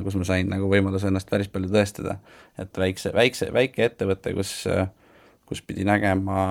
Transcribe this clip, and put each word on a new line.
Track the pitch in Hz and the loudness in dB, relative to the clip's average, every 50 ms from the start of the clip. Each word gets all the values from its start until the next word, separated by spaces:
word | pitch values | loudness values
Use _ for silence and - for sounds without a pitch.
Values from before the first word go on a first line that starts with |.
kus | 95 98 98 95 | -4 -2 -2 -2
ma | 90 92 | 0 0
sain | 92 92 92 95 | 0 0 0 0
nagu | 95 95 98 98 | -2 -2 0 2
võimaluse | 98 101 98 98 98 95 101 98 | 4 4 4 2 0 0 0 0
ennast | 95 92 - - | 0 0 -2 0
päris | - 101 101 101 | -2 -2 -2 -2
palju | - 95 92 92 | -4 -6 -4 2
tõestada. | 101 107 101 98 - - - 95 98 98 - - - - - _ _ - | 2 2 2 2 -2 -6 -6 -6 -6 -8 -10 -20 -20 -20 -20 _ _ -12
Et | 95 - - | -12 -8 -2
väikse, | 101 95 95 95 - - 95 - | 0 0 0 0 -2 -6 -2 2
väikse, | 95 120 131 - - - - | 4 4 2 2 -2 -6 -2
väike | - 120 127 127 - - 113 120 | 0 0 0 0 0 0 0 0
ettevõte, | - - 101 98 95 - - - 92 | 0 -2 -2 -2 -2 -2 -2 -6 -4
kus, | 95 98 - - - - | -4 -4 -4 -6 -6 -4
äh, | 101 92 95 92 95 - _ _ _ _ - - - _ _ _ | 0 0 0 0 -2 -4 _ _ _ _ -20 -20 -20 _ _ _
kus | - - - - | -12 -12 -12 -10
pidi | - - - 95 101 | -10 -6 -4 0 2
nägema, | 104 104 104 98 95 95 98 95 95 95 95 92 | 2 2 4 2 2 2 0 0 0 0 0 0